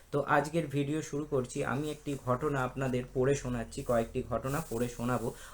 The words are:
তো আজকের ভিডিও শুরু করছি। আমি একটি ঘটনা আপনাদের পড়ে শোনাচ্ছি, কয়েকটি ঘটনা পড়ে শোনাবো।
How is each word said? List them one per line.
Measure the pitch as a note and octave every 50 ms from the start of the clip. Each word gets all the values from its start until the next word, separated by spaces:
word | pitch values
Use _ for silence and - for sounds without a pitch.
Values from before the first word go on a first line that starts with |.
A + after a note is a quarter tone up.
| - -
তো | - D3
আজকের | - - D3 C#3+ C#3+ - E3 E3 D#3 C#3+
ভিডিও | C#3 C#3+ C#3+ C#3 D3+ D#3
শুরু | D3+ - - C#3+ D3+
করছি। | D3 D3 C3 A#2+ - - C#3+ -
আমি | - A#2+ C#3 D3+ D3+
একটি | D3 - - D3 C#3 C3+ -
ঘটনা | B2 B2 B2+ D3+ D3+ C#3+ C3+ B2+
আপনাদের | B2 - C3+ C3+ B2+ B2 B2 B2+ - -
পড়ে | C3+ B2+ C#3 C#3+
শোনাচ্ছি, | C3+ - B2+ B2 A#2 A2+ - - C#3+ C#3 -
কয়েকটি | A#2+ A#2 A#2 - - B2+ A#2+ -
ঘটনা | B2 A2+ - C3 C#3+ D#3+ E3 -
পড়ে | A2+ A#2 A#2+ B2
শোনাবো। | - - A#2 B2 B2+ A2 A2+ B2+ - - - -